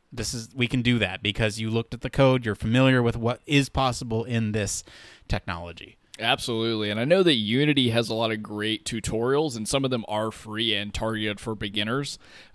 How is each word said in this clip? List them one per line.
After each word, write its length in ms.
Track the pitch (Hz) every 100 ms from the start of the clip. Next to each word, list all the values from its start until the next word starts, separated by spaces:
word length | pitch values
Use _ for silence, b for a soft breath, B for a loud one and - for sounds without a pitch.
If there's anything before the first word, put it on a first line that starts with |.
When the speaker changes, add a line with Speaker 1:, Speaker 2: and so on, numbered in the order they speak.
| _
Speaker 1:
this 200 | 117 110
is, 180 | 123 113
we 140 | 135 120
can 140 | 131
do 180 | 120 120
that 200 | 95 95
because 380 | 104 104 107 104
you 100 | 110
looked 260 | 113 -
at 80 | 120
the 60 | 127
code, 380 | - 135 131 113
you're 80 |
familiar 480 | 101 113 123 131 131
with 140 | 120 117
what 240 | 117 120
is 240 | - 143 135
possible 540 | - 131 120 123 110
in 300 | 117 117 110
this 320 | 107 98 - B B B B -
technology." 680 | - - 87 87 - - - _ -
Speaker 2:
Absolutely. 720 | 113 135 - 113 113 110 104
And 100 | 107
I 40 |
know 200 | 131 190
that 100 | 175
Unity 560 | 127 104 123 147 139 123
has 180 | 117 113
a 60 |
lot 160 | 113 113
of 100 | 110
great 440 | 107 104 107 113
tutorials, 720 | - 113 - 113 120 143 156 117
and 120 | 107
some 160 | 139
of 60 | 131
them 140 | 123 98
are 240 | 107 110
free 440 | - 110 107 117
and 200 | 101 104
targeted 460 | - 110 110 107 101
for 160 | 120 107
beginners. 640 | 104 101 107 131 143 - B B B